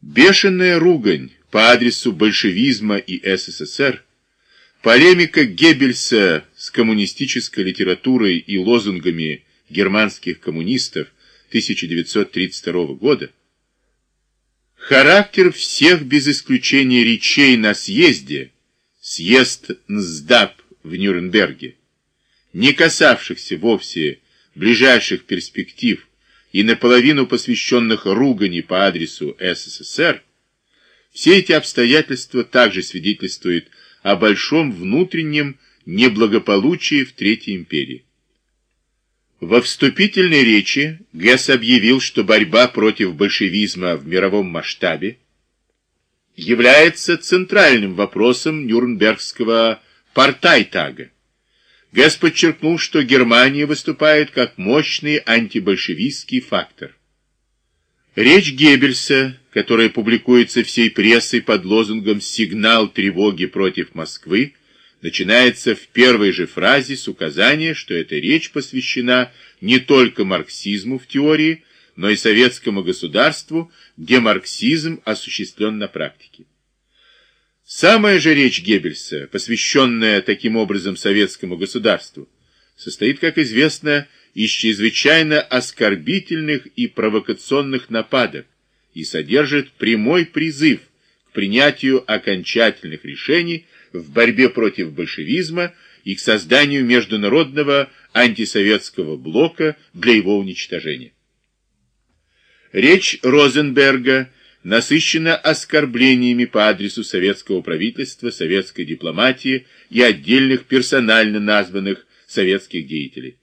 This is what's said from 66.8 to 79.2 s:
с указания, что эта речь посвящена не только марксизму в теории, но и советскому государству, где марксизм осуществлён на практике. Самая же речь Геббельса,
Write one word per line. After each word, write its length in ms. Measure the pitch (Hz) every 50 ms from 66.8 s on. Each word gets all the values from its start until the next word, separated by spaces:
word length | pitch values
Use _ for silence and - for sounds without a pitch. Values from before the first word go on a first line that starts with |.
| 131 - 139
с 120 | 123 - -
указания, 680 | 92 _ 101 78 69 80 104 123 147 156 160 165 156
что 200 | 147 - - 92
эта 220 | 85 80 - -
речь 360 | 73 71 90 143 165 156 -
посвящена 800 | _ 147 131 - - 131 123 - - 131 123 123 123 127 123 120 _ _ - - _ _
не 180 | - 98 123 127
только 460 | 127 - 143 135 127 110 - - 104
марксизму 720 | 95 95 87 76 - - - - 101 101 104 92 117 135 127
в 100 | 127 _
теории, 560 | - 135 143 151 156 151 151 160 160 160 _ _ _ _ _ _ _
но 140 | - 85 101
и 60 | 107
советскому 680 | 101 - 113 107 110 127 120 120 - - 120 104 98 92
государству, 880 | 85 90 - - 82 76 101 127 151 151 - - _ 156 165 165 165 _ _ _ _ _ -
где 220 | 156 - 123 127
марксизм 840 | 117 113 104 95 - - - - 107 120 151 160 151 165 165 - _
осуществлён 720 | 110 110 - - - - - 101 - _ _ 104 110 107 107
на 100 | 104 98
практике. 580 | _ 80 76 71 _ _ _ _ _ _ - _ _ _ _ _ _ _ _ _ _ _ _ _ _ _ _ _ _ _ _ _ _ _ _
Самая 540 | _ - - - 175 220 226 208 208 196 175
же 160 | 139 160 156
речь 260 | 143 139 123 - -
Геббельса, 640 | 85 95 107 98 80 87 73 - - - - 73